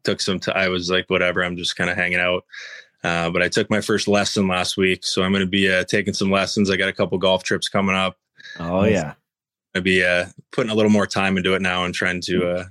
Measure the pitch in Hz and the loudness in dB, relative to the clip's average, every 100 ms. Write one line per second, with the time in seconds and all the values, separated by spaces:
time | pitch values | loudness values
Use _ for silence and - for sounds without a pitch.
0 | - 98 - 92 - 95 95 92 87 92 | -4 -2 -2 -4 -2 0 0 0 0 -2
1 | 90 92 90 90 90 87 85 - 87 92 | 0 0 0 0 -2 -2 -4 -2 -2 -2
2 | 90 90 90 90 - - - - - _ | -2 0 0 -2 -4 -16 -18 -18 -20 _
3 | 87 85 85 90 87 113 104 107 104 104 | -4 -2 0 0 0 0 0 -2 0 -2
4 | - 104 98 - 95 90 90 - 95 92 | 2 0 2 0 0 0 -2 0 0 0
5 | - - 92 98 95 98 95 92 90 107 | -2 0 2 2 2 2 2 2 2 0
6 | 98 - 98 98 92 - 98 92 98 - | 0 -2 0 2 0 0 2 2 0 0
7 | 92 92 95 92 - 98 - 104 98 95 | -2 0 2 2 0 -4 -2 0 0 0
8 | 95 - _ - - - 85 90 107 98 | -2 -6 _ -20 -18 -12 -4 2 2 2
9 | 76 - _ _ _ _ _ 95 92 90 | -2 -10 _ _ _ _ _ -4 0 2
10 | 90 90 90 - - - 120 110 107 104 | 2 2 -2 -8 -8 -4 0 2 4 4
11 | 95 - 98 95 92 92 92 90 87 87 | 2 2 2 2 2 2 0 0 -2 -2
12 | 92 90 90 90 90 90 92 | -2 -2 -2 0 0 -2 -6